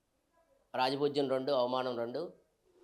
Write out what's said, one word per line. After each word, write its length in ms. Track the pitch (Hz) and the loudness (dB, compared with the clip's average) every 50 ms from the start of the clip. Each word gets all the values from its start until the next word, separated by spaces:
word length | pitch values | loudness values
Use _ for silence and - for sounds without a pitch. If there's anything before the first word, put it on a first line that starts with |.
| _ _ _ _ _ _ _ _ _ _ _ _ _ _ - | _ _ _ _ _ _ _ _ _ _ _ _ _ _ -2
రాజపూజ్యం 540 | 120 127 131 143 139 147 143 135 143 139 127 | 0 0 0 2 2 0 0 2 0 0 2
రెండు, 240 | 131 131 131 143 | 0 0 0 2
అవమానం 460 | 143 127 123 123 127 127 127 127 120 117 | 2 2 2 2 0 0 -2 -2 -2 -4
రెండు. 340 | 117 117 127 143 175 180 - - _ _ _ _ _ _ _ _ | -4 -4 -4 -6 -8 -8 -12 -16 _ _ _ _ _ _ _ _